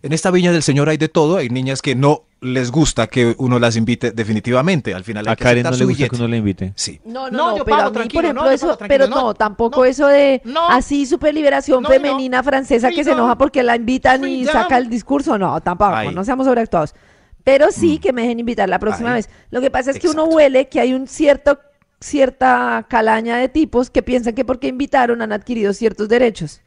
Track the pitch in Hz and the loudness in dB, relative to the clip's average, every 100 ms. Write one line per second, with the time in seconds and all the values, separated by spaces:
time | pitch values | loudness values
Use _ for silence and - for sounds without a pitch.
0 | 147 160 190 180 175 170 151 139 147 156 | -4 -4 0 2 2 2 2 2 2 0
1 | 156 180 151 185 131 123 131 135 147 127 | 0 2 2 0 -2 -4 -4 -4 -2 2
2 | 139 147 _ _ 127 127 123 123 127 - | 2 2 _ _ -6 -4 -2 0 0 0
3 | 113 131 117 113 131 123 117 113 113 117 | -2 2 0 0 0 2 2 2 0 0
4 | 120 110 110 107 120 127 156 180 113 92 | -2 -4 -2 -2 0 0 2 0 -2 -8
5 | 98 104 107 110 123 120 123 127 127 127 | -8 -8 -4 0 2 2 0 0 0 0
6 | 131 120 117 117 104 92 95 98 - 71 | -2 -2 -2 0 -2 -4 -8 -8 -10 -10
7 | 220 240 262 247 330 311 277 294 285 226 | -14 -12 -8 -4 -2 -2 0 2 2 -2
8 | 233 302 339 262 269 269 330 254 202 277 | -4 -2 -2 0 0 2 0 -4 0 2
9 | 269 269 247 202 214 202 233 269 254 262 | 2 0 -2 -2 -4 -2 -2 2 2 2
10 | 285 285 277 254 226 294 339 254 - 285 | 4 4 4 0 -2 -2 2 0 0 -2
11 | 262 254 302 302 294 277 269 254 247 269 | -2 0 0 2 0 0 0 0 4 2
12 | 285 269 262 254 262 269 269 240 247 311 | 2 -2 -2 -2 0 -2 0 0 0 0
13 | 294 277 240 233 277 277 240 233 226 262 | 0 2 2 2 0 2 0 0 0 0
14 | 262 262 269 262 254 294 359 254 254 226 | 2 2 0 -2 0 0 2 0 0 -6
15 | - 277 311 220 180 151 - 175 208 110 | -2 -2 0 -2 0 -2 -4 0 0 0
16 | 107 175 202 254 262 240 226 175 151 _ | -2 -4 -4 -2 0 0 0 -2 -4 _
17 | _ _ _ - - 539 311 - 339 302 | _ _ _ -6 2 4 4 4 0 0
18 | 254 247 233 233 233 220 190 185 208 196 | -2 -2 -2 -2 -4 -2 -2 0 -2 -4
19 | 233 240 - - _ 247 262 254 254 269 | -2 -4 -4 -16 _ -4 -2 -2 -4 -2
20 | 349 311 320 320 285 262 254 302 240 262 | -2 0 2 4 4 4 0 0 0 -2
21 | 269 - 294 269 - 277 _ _ _ _ | -6 0 2 2 2 0 _ _ _ _
22 | - 294 262 - 254 247 247 226 220 233 | -6 0 0 2 2 2 0 -4 -2 0
23 | 220 220 226 233 254 311 311 247 254 277 | 2 0 0 -2 -2 0 0 -2 0 -2
24 | - 247 233 226 240 247 277 254 277 269 | 0 -2 -2 -4 -4 -4 -6 -6 -2 0
25 | 240 233 220 208 - 233 202 196 226 190 | 2 0 -4 -6 -6 -2 -2 0 -2 -2
26 | 208 240 240 - 151 - | 0 2 2 -2 -12 -12